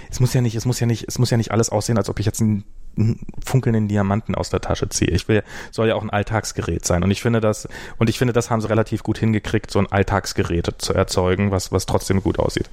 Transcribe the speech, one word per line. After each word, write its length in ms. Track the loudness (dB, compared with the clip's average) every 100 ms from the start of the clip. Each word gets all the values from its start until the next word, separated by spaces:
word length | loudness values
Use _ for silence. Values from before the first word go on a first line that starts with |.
| -10
es 100 | 0
muss 120 | 2
ja 80 | 2
nicht, 140 | 0
es 100 | 0
muss 160 | -2 0
ja 60 | 0
nicht, 180 | 0 -4
es 120 | 0
muss 120 | 2
ja 60 | 2
nicht 140 | 2
alles 180 | 0 2
aussehen, 300 | 0 0 0
als 100 | 0
ob 100 | 0
ich 60 |
jetzt 160 | -2 0
einen, 240 | 0 0 -4 -14 -10 0
einen 300 | 0 0 -6 -8
funkelnden 440 | 0 0 2 2 2
Diamanten 460 | 2 2 0 0
aus 140 | -4 -2
der 120 | -2
Tasche 280 | -2 -2 -2
ziehe. 220 | 0 0
Ich 180 | 0 2
will, 140 | 0 0 -12 -12
soll 180 | -2 0
ja 80 | 0
auch 60 |
ein 60 | -2
Alltagsgerät 760 | -2 0 -2 -2 -6 -4 -2 0
sein. 160 | 2
Und 80 | 2
ich 100 | 2
finde 200 | 2 2
das, 280 | 2 -2 -6 -12 -12 0
und 100 | 0
ich 100 | 2
finde, 140 | 2
das 180 | 2 0
haben 120 | -2
sie 80 | 2
relativ 320 | 2 2 -2
gut 160 | -2 0
hingekriegt, 520 | 2 2 0 -2 0
so 100 | 0
ein 100 | 2
Alltagsgerät 840 | 2 2 2 0 -2 0 0 -2 -4
zu 160 | -2
erzeugen, 560 | 0 2 2 2 2 2
was, 220 | 0 0
was 120 | -2
trotzdem 380 | 0 -2 2 0
gut 160 | 2 0
aussieht. 320 | 0 0 -4